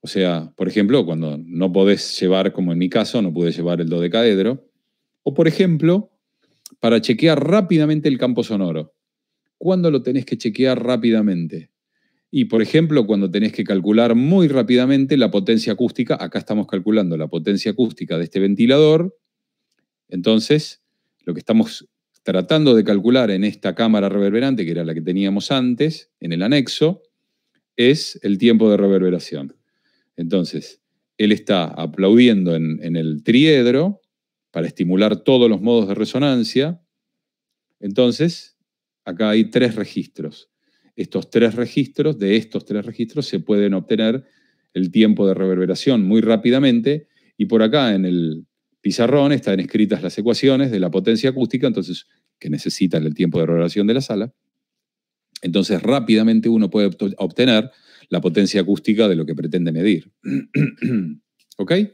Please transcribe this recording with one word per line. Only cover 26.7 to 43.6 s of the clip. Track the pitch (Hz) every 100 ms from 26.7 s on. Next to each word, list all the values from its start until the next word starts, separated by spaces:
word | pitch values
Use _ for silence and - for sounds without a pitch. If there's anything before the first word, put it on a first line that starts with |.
| - 151 190 _ _ _ _ _ _ _ -
es | 123 151 - -
el | 104 101
tiempo | 117 113 110
de | 104
reverberación. | 98 95 92 87 - 76 67 - _ _ _ _ _ -
Entonces, | 85 95 82 80 - - _ _ _ _
él | 107
está | 107 - 98 82
aplaudiendo | 80 80 80 95 113 123 104 90 82
en, | 80 78
en | 85 82
el | 80 76
triedro | - 117 156 143 120 131 175 202 _ _ _ _ _
para | - 82
estimular | - 87 92 107 104
todos | - 131 120
los | 101
modos | 107 120 101
de |
resonancia. | 98 107 127 143 127 110 - 147 170 _ _ _ _ _ _ _ _ _ _
Entonces, | 101 101 123 117 170 170 - _ _ _ _ _
acá | - 85 107
hay | 107 110
tres | 123 123
registros. | 113 98 - - - 78 - _ _ _ _ _
Estos | - 170 95 -
tres | 113 113
registros, | 110 120 - 135 - 151 78
de | 98 110
estos | 110 101 -
tres | 104
registros, | 104 113 113 151 135
se | 95
pueden | 80 104